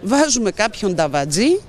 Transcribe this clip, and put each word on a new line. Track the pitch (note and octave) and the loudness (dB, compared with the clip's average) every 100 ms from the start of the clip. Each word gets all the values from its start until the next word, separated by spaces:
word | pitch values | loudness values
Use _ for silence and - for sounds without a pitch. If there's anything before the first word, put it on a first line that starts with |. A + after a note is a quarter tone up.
βάζουμε | G3 C#4 D4+ B3+ G#3+ | 0 2 2 2 -2
κάποιον | - A3 - G3+ E3+ | 0 -2 -2 -4 0
ταβατζή | D#3 C#3+ C#3+ D3+ B3+ F#4 | 0 0 -2 0 2 0